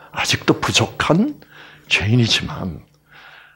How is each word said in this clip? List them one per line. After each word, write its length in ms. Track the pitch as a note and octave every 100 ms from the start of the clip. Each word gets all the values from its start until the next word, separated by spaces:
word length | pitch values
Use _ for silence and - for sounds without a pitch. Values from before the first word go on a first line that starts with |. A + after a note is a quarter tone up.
| -
아직도 480 | - - - - -
부족한 800 | - - A#2 - - E3 C#4+ - - - - - -
죄인이지만 960 | - G2 B2 A2+ - - - F#2 D2+ - _ _ - - - -